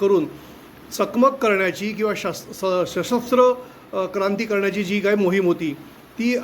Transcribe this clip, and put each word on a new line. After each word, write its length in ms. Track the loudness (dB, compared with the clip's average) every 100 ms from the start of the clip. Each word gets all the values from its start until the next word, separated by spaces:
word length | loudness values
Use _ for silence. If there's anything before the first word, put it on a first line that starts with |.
करून 260 | 2 2 0 -8 -20 -20 -20 -20 -14 -4
चकमक 400 | -2 2 2 2
करण्याची 500 | 0 2 0 -2 -6
किंवा 200 | -2 -2 -2
शस-, 380 | -4 -8 -12
स-, 460 | -4 -2 0 -2 -4
सशस्त्र, 540 | -2 -2 2 4 4 4 -6 -20 -8
अ, 120 | -4
क्रांती 400 | -4 0 0 0
करण्याची 400 | 0 0 0 -2
जी 160 | -2 0
काही 160 | 2 2
मोहीम 300 | 2 2 2
होती 280 | 0 -2 -6 -14 -20 -18 -4
ती 180 | -2 -2